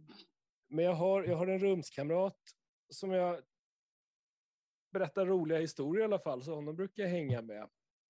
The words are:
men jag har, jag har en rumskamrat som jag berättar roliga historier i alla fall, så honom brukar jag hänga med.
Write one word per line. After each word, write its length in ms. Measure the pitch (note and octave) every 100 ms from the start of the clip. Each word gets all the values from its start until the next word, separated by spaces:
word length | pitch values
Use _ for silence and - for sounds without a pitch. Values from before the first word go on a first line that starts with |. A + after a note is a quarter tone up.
| D#3 - - _ _ _ _
men 180 | D#3 F3
jag 80 |
har, 300 | E3 F#3 G3
jag 140 | F3 E3
har 100 | F#3
en 120 | F#3+
rumskamrat 800 | G3 F#3 - - C#3+ F3 F#3+ - - - _ _ _
som 220 | - F#3+
jag 300 | F#3 F3+ E3+ - _ _ _ _ _ _ _ _ _ _ _ _ _ _
berättar 340 | F#3+ D#3+ G3 F#3
roliga 340 | F#3+ D#3 D#3+
historier 420 | D#3+ - C#3+ F#3+
i 40 | A3
alla 140 | G3
fall, 240 | D#3+ B2+
så 120 | C#3 D3+
honom 200 | D3 E3
brukar 280 | F#3+ -
jag 60 | F#3+
hänga 320 | F3 C#3 A#2+
med. 280 | A2+ G#2 A2 _ _ _ _